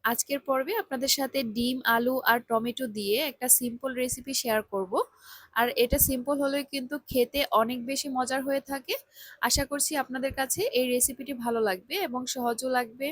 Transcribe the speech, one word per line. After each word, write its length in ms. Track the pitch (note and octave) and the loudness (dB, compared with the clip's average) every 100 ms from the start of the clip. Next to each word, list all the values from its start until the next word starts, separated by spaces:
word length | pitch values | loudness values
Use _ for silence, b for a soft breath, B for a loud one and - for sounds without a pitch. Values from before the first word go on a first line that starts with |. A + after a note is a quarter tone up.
আজকের 360 | A3 A#3 - C#4 | 0 -2 -2 -4
পর্বে 340 | - C4 C4+ A4 | 0 -2 0 -2
আপনাদের 340 | - C4+ C4+ - | -2 -4 0 0
সাথে 220 | C4+ C4+ | 0 -2
ডিম, 340 | A#3 G#3+ A#3+ B3+ A#3 | -2 0 0 0 2
আলু 300 | A#3 A#3+ C4 | 2 2 2
আর 200 | - A#3+ | 2 2
টমেটো 460 | - A3+ A#3 A#3 C4 | 2 0 0 -4 -4
দিয়ে 300 | G#3 G3+ A3 | -2 0 2
একটা 260 | D4+ - B3 | 0 -2 4
সিম্পল 420 | - B3 A#3 C4+ | 4 4 -4 -6
রেসিপি 400 | B3 B3+ B3+ B3+ | -2 -2 -4 -4
শেয়ার 280 | C4 A#3+ G#3+ | -2 0 0
করব। 300 | G#3+ G3 F#3 B3+ B4+ B B B B | 0 -4 0 -2 -2 B B B B
আর 140 | - A#3+ - | 0 0 2
এটা 220 | A#3+ C#4 | 2 4
সিম্পল 360 | - C4 B3 C#4+ | 2 2 0 0
হলেও 220 | C#4 C#4 C#4 | 2 0 -2
কিন্তু 240 | C#4 B3+ D4 - | -6 -6 -8 -2
খেতে 320 | B3+ A#3+ C#4 C#4+ | 2 2 0 2
অনেক 280 | G#3+ A3+ B3 A#3+ | 4 2 -2 -4
বেশি 220 | C4+ D4 | -4 -2
মজার 320 | B3+ B3 C4 | -2 0 -2
হয়ে 200 | C4+ C#4 | 0 -2
থাকে। 340 | C4+ C#4 B3+ B4 _ B B B | -2 -8 -4 -6 _ B B B
আশা 220 | - - C#4 | 0 2 0
করছি 260 | C#4+ - D4+ | 0 0 0
আপনাদের 360 | C4 B3+ C4 | -2 -4 -4
কাছে 280 | C4 C4 - | -2 -2 0
এই 260 | A#4 B3 B3+ | 2 2 4
রেসিপিটি 460 | B3 C4 C#4 C4 | 2 2 -2 -8
ভালো 260 | B3 A#3 A3+ | -4 -2 2
লাগবে 340 | G#3+ F#3 G#3 F4+ | 0 0 -4 -4
এবং 260 | E4+ B3 B3+ | -2 -4 -6
সহজও 440 | C4 A#3+ A#3 B3+ | -2 -2 -2 0
লাগবে। 380 | B3+ A#3+ B3 C#4 | 0 -2 -4 -6